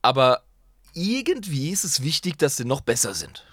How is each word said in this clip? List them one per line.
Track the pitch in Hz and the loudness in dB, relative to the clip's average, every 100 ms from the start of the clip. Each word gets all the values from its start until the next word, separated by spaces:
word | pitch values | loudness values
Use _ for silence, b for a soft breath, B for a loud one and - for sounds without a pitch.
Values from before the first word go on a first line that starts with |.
aber | 120 135 127 123 _ _ _ _ _ | 2 6 6 4 _ _ _ _ _
irgendwie | - 185 247 262 330 196 143 143 | -6 -2 -2 -2 -4 -4 -4 -2
ist | 196 | -4
es | 190 - | -2 -2
wichtig, | 135 160 185 170 | -2 -2 -2 0
dass | 147 - | 0 0
sie | |
noch | 120 131 | -2 -2
besser | - 117 110 | 0 0 -2
sind. | 95 - - - | -4 -10 -14 -20